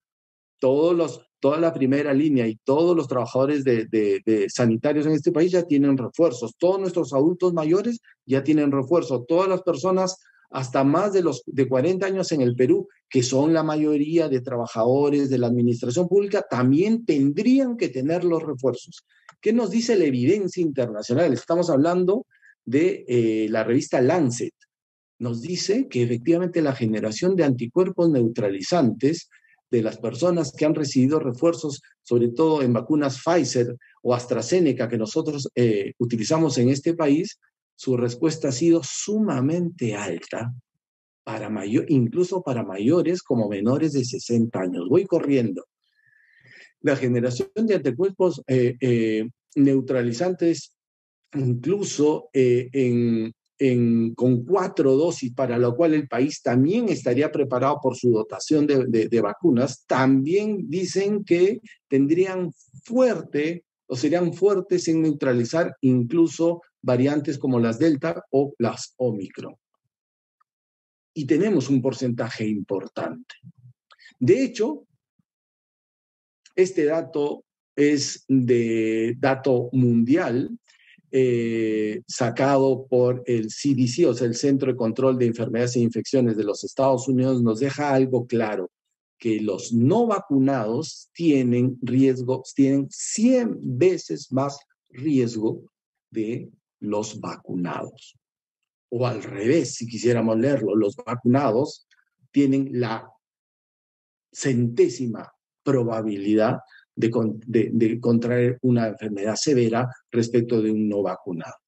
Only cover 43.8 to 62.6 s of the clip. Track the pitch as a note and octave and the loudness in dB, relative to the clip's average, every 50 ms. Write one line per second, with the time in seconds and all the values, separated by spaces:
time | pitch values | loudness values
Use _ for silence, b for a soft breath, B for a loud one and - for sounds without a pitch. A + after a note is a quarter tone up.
43.8 | D#3+ D#3 C3+ C#3 B2 B2 A2+ F#2 - - A#2+ A#2 A2+ A#2 - F#2+ F#2 F2+ F2+ F2+ | 0 0 0 -2 -4 -4 -6 -8 -4 -2 0 0 0 0 -2 -4 -4 -4 -4 -4
44.8 | E2+ G#2 C#3 F#3 G3 - E3+ D#3 C#3+ C#3+ C#3 B2+ A2+ G#2 F2 - - _ _ _ | 0 2 2 2 2 2 0 -2 0 2 0 0 0 -2 -4 -8 -12 _ _ _
45.8 | _ b b b b b b b b b b b b b b b b b b b | _ b b b b b b b b b b b b b b b b b b b
46.8 | - D3+ C3+ B2 C3 B2 A#2+ A#2+ A#2+ B2+ A#2+ - - - - A3 A3+ G#3+ G3 E3+ | -2 -2 0 0 0 0 0 0 0 -2 -2 -4 -6 -6 -4 -2 0 0 0 0
47.8 | C#3 C3+ B2 C3+ F#3 G3 F#3+ - F#3 F3 C#3+ C#3 - - C3 B2+ A#2+ A#2+ B2 B2 | 0 -2 -2 -2 -2 -2 0 0 0 0 0 -4 -4 0 2 2 2 0 0 -2
48.8 | C3+ B2 A#2+ A#2 A2+ A2 A2 A2 A2 B2 - _ _ _ - D3+ C#3 C#3 C3+ C3+ | 0 0 0 2 0 0 0 -2 -4 -6 -10 _ _ _ 0 2 4 4 4 2
49.8 | B2 - C3+ B2+ A#2+ A#2+ A2+ - F3 F#3 F3+ - F3 E3+ D#3+ D#3 - - _ _ | 0 0 -2 -2 -2 -2 -2 -2 -2 -4 -2 0 0 0 0 -2 -6 -18 _ _
50.8 | _ _ _ _ _ _ _ _ _ _ - C#3+ C3 B2 B2 B2 B2 D#3 G3 G3+ | _ _ _ _ _ _ _ _ _ _ -6 -2 -2 -2 -2 -2 -2 -2 -2 -2
51.8 | F#3+ - C3+ C3+ D3 D3+ D3+ - - - - C3+ B2+ B2 B2 B2 C3 B2 B2+ C#3 | -4 -4 -2 2 2 2 2 0 -4 -2 0 2 4 4 2 2 0 -2 -2 0
52.8 | B2+ B2 A#2+ A#2+ A#2+ A#2 A#2 A2 A2 A2+ - _ _ _ _ - C#3 C3 B2 A#2+ | 0 2 2 2 2 0 0 -2 -2 -6 -10 _ _ _ _ 0 0 2 2 2
53.8 | A#2+ A#2 A#2 A#2 A2+ A2+ A#2 - B2 B2+ B2+ A#2+ A#2 C#3+ F#3+ G3 F#3 F#3 - - | 2 2 2 2 0 -2 -2 0 0 2 2 0 0 0 0 0 0 0 0 0
54.8 | C#3 C3+ C3 C#3 E3 F3 - - C3+ A#2+ B2 - C3 A#2+ A#2+ A#2+ B2 A#2+ A#2 C3+ | 2 4 4 4 2 0 -2 -4 -8 -6 -4 -4 -2 -2 0 0 0 0 2 2
55.8 | E3+ D#3+ D#3 D3+ C#3+ - A#2 A#2+ C3+ D3+ - - - B2+ A#2+ B2+ C3+ D#3+ G3+ B3 | 2 2 2 0 -2 -2 -2 -2 -2 -2 -2 -4 -2 0 2 2 2 2 2 0
56.8 | A#3+ G3 D3+ B2 - B2+ A#2+ C#3 D3 - - D3+ C3+ B2 B2+ B2 C3 D3 C#3+ C#3 | 0 -2 -2 -2 -2 0 0 0 0 0 0 -2 -2 -2 -2 0 0 0 0 0
57.8 | - B2+ A#2+ - - B2 A2+ G#2+ G#2+ - G2 - - - D#3 D3+ D3 D3 C#3+ C3 | -2 -2 -2 0 2 2 2 2 0 -4 -8 -8 -2 0 2 2 2 2 2 2
58.8 | B2 A#2 A2+ A2+ G#2+ - A#2 A2+ G#2 G2+ - - - E3 B2+ A#2 C3 C3 - - | 2 2 0 0 0 2 0 0 0 0 -2 0 0 2 2 2 0 -2 -4 -8
59.8 | _ - - B2+ C3 C3+ C3+ C3+ C3+ D#3 F3+ G3+ G#3+ G#3+ G#3 F#3+ D#3+ - D3+ F#3 | _ -2 0 2 4 4 4 2 2 0 0 0 0 -2 -4 -6 -6 -6 -4 -4
60.8 | F#3 - - F#3+ G3 G3+ G#3+ G3+ - - E3+ F3 F3+ G3+ A#3+ - - B B B | -4 -4 -2 -2 0 0 -2 -2 0 0 2 2 2 2 0 -2 -8 B B B
61.8 | B - C#3 C3+ C#3 C#3+ E3 F3+ F#3+ F#3+ F#3 F#3 F3+ E3 - _ | B -2 0 2 2 2 2 2 0 0 -2 -6 -6 -8 -8 _